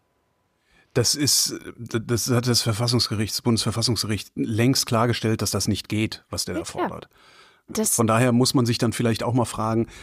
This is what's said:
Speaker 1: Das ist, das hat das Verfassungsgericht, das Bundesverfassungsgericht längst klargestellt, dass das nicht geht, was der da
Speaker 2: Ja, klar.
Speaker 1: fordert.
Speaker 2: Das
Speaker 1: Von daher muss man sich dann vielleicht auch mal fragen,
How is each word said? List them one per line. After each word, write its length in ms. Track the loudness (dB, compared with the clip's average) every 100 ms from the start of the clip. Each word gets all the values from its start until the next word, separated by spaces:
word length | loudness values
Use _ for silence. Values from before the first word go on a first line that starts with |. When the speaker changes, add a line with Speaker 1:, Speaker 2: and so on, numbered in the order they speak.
| _ _ _ _ _ _ _ _ _
Speaker 1:
Das 220 | 0 0
ist, 400 | 2 2 2 0 -4 -14 -14
das 500 | -6 -6 0 -2 2
hat 180 | 2 2
das 140 | 0
Verfassungsgericht, 720 | 0 0 0 0 0 -2 -4
das 100 | -2
Bundesverfassungsgericht 920 | 0 2 0 -2 -2 -2 -2 -4 -6
längst 520 | -6 -4 2 2 2 2
klargestellt, 540 | 2 2 0 0 0
dass 120 | -2
das 160 | -2 -2
nicht 200 | -2 -2
geht, 360 | -2 -2 -6 -10
was 140 | -8
der 100 | -6 -6
da 40 |
Speaker 2:
Ja, 40 | -8
klar. 220 | -6 -6
Speaker 1:
fordert. 200 | -6 -16 _ -20 -20 -20 _ -8
Speaker 2:
Das 260 | -4 -2
Speaker 1:
Von 140 | 2 2
daher 240 | 4 4
muss 220 | 4 4
man 120 | 2 2
sich 100 | 2
dann 160 | 0
vielleicht 300 | 0 0 0
auch 100 | 0
mal 120 | 0
fragen, 420 | -2 -2 -2 0 -2 -8